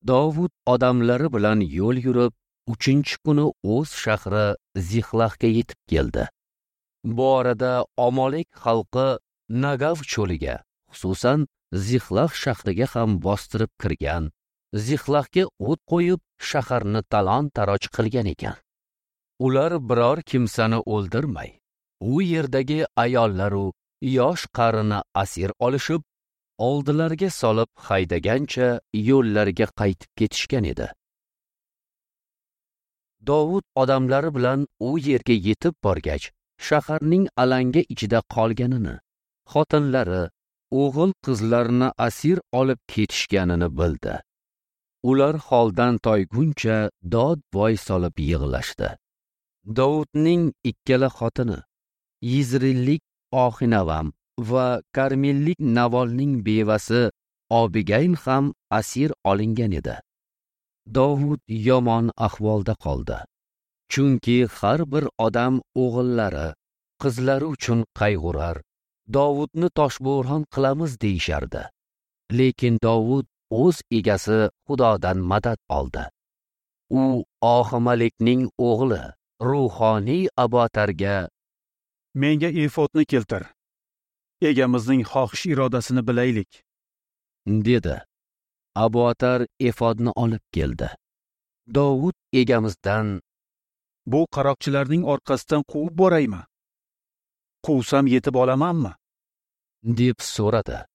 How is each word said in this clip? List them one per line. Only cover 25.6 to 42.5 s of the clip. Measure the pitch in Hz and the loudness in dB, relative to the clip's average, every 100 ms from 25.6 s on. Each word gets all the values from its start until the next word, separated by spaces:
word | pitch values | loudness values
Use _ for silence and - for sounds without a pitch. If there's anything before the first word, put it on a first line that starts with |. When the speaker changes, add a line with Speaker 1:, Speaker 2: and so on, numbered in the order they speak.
| 120 135 - 165 - _ _ _ _ _ | -2 -2 -2 -4 -6 _ _ _ _ _
Speaker 1:
oldilariga | 117 143 139 143 160 156 190 | -2 -2 0 0 0 -2 -4
solib | - 120 110 113 _ | 0 0 2 -2 _
haydagancha | - 98 87 87 85 123 147 - 127 120 _ 107 107 | -2 -2 0 -2 0 -2 -2 -2 0 -2 _ -4 4
yo'llariga | 135 117 104 104 87 110 - | 4 4 2 0 0 -4 0
qaytib | 104 92 - - | -2 -2 -10 -4
ketishgan | 110 - - 131 | -2 -2 -4 -2
edi. | 87 60 55 - _ _ _ _ _ _ _ _ _ _ _ _ _ _ _ _ _ _ _ _ _ _ | -2 -4 -8 -10 _ _ _ _ _ _ _ _ _ _ _ _ _ _ _ _ _ _ _ _ _ _
Dovud | 113 147 151 190 - - | -2 0 2 -2 -4 -2
odamlari | 131 135 131 135 160 | 2 2 2 0 0
bilan | 143 123 135 143 _ | 0 0 0 -2 _
u | 117 160 | -4 -2
yerga | 143 127 - 117 92 | 2 0 2 0 2
yetib | 107 170 160 | 0 -2 -2
borgach, | 104 82 76 73 - _ _ _ | -2 -2 -2 -6 -8 _ _ _
shaharning | - 151 - 156 147 180 196 - | -2 -2 0 -4 2 2 2 0
alanga | 127 127 127 139 175 | 2 2 2 0 -2
ichida | 113 104 113 - | -6 -2 -2 -2
qolganini, | - 113 113 123 127 92 57 _ _ _ _ _ | -2 -2 0 -2 -2 -4 -8 _ _ _ _ _
xotinlari, | 147 156 156 143 131 101 92 85 _ _ _ _ | -2 2 2 2 0 0 -2 -4 _ _ _ _
o'g'il | 131 139 135 180 190 | 0 0 2 0 0
qizlarini | - 120 110 120 117 123 127 - | -4 -2 2 2 2 2 2 0
asir | 117 - 147 185 - | -4 0 0 0 -2